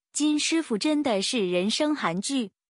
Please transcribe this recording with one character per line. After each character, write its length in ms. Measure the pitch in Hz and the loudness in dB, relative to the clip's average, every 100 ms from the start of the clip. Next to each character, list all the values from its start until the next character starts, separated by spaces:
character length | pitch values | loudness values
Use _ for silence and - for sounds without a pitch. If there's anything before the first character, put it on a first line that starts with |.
| _ | _
金 260 | - 294 302 | -2 0 2
师 240 | - 330 | 0 0
傅 140 | 311 220 | 0 -2
真 260 | 302 302 | 0 0
的 200 | 285 202 | 2 0
是 280 | 196 254 185 | 0 0 0
人 200 | 180 190 | 2 0
生 260 | - 302 294 | 0 0 0
韩 240 | 180 170 | -2 -2
剧， 300 | - 277 208 _ _ | -2 -2 -4 _ _